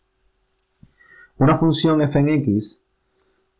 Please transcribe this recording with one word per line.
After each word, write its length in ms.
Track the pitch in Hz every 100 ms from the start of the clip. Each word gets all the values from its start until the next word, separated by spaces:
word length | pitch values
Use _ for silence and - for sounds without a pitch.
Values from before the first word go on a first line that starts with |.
| _ _ _ _ _ _ _ - - _ _ - - -
Una 180 | 139 156
función 460 | 160 147 160 156
f 160 | 143 143
en 120 | 143
x, 500 | 151 - 101 - - _ _ _ _ _ _ _